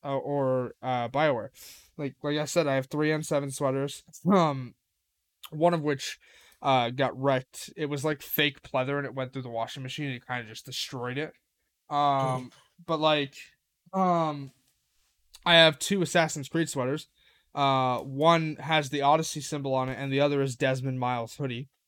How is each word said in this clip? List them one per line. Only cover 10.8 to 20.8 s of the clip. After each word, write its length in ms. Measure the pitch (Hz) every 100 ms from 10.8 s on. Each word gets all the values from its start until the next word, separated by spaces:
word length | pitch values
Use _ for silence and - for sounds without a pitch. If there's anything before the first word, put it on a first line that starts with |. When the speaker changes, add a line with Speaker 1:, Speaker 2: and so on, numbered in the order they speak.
| - 131 120 131
Speaker 1:
it. 140 | 151 - _ _ _ _ -
Um, 60 | 147
Speaker 2:
Mm. 560 | 143 139 131 127 127 - _ _
Speaker 1:
but, 160 | 170 160
like, 340 | 156 151 139 - - _ _ _ _
um, 580 | 190 185 170 156 147 135 _ _ _ _ _ _ _ _ - -
I 80 |
have 240 | 170 160 156
two 240 | - 196
Assassin's 460 | 165 175 160 151 135
Creed 180 | 165 160
sweaters. 400 | 139 127 151 - _ _ _ _
Uh, 460 | 143 139 135 127 123
one 560 | 131 135 160 170 156 151
has 340 | 139 160 135
the 100 | 143
Odyssey 400 | 139 156 160 151
symbol 340 | 139 151 135
on 140 | 131 127
it, 100 | 123
and 140 | 135
the 80 | 135
other 220 | 143 143
is 120 | 135 120
Desmond 440 | 135 131